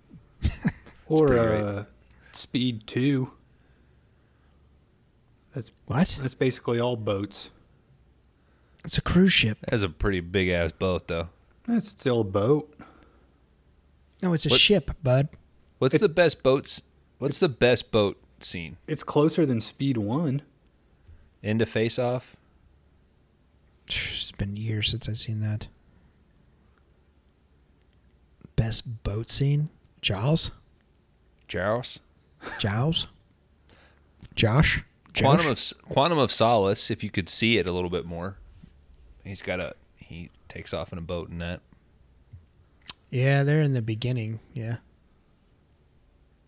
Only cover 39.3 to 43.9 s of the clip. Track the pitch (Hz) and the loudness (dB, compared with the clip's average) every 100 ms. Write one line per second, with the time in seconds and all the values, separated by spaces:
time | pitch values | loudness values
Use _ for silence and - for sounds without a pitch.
39.3 | 95 - 90 80 - _ - - 82 85 | -10 -6 -6 -6 -10 _ -20 -18 -16 -16
40.3 | _ - - 80 85 - 90 82 87 - | _ -18 -16 -10 -8 -8 -10 -8 -8 -8
41.3 | 85 85 90 - _ _ _ _ _ _ | -8 -8 -8 -14 _ _ _ _ _ _
42.3 | - - _ _ _ - - _ 131 131 | -20 -20 _ _ _ -12 -12 _ -2 2
43.3 | 139 139 156 147 127 113 | 2 4 2 2 0 -2